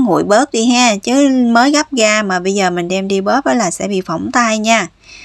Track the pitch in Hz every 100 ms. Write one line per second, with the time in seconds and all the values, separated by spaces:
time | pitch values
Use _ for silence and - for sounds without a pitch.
0 | 247 151 175 208 285 226 226 247 247 208
1 | - 262 285 262 240 233 262 294 302 262
2 | 214 214 202 185 180 202 185 175 175 190
3 | 190 196 196 226 277 254 214 - 190 196
4 | 185 214 247 254 233 220 214 226 170 -
5 | - -